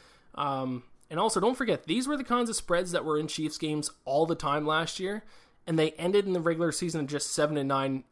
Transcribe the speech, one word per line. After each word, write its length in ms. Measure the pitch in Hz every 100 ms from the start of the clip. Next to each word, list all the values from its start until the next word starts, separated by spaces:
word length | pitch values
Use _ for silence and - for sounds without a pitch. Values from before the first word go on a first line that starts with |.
| - - - -
Um, 480 | 143 135 127 123 - - -
and 80 | 156
also, 220 | 214 196
don't 160 | 214 254
forget, 300 | 233 190 -
these 200 | 220 262
were 100 | 294
the 80 |
kinds 240 | 247 240 233
of 40 |
spreads 380 | - - 175 180
that 120 | 170
were 140 | 156 151
in 100 | 156
Chiefs 300 | - 156 -
games 320 | 156 151 147 -
all 220 | - 139 165
the 80 | 165
time 300 | 151 147 151
last 340 | 156 165 -
year, 240 | 190 208 - - - _ -
and 100 | 160
they 140 | 156
ended 340 | - 170 202 196
in 60 |
the 80 | 180
regular 300 | 165 165 170
season 380 | - 175 160 143
just 240 | 147 -
seven 240 | - 151 151
and 120 | 139
nine 360 | 135 135 131 -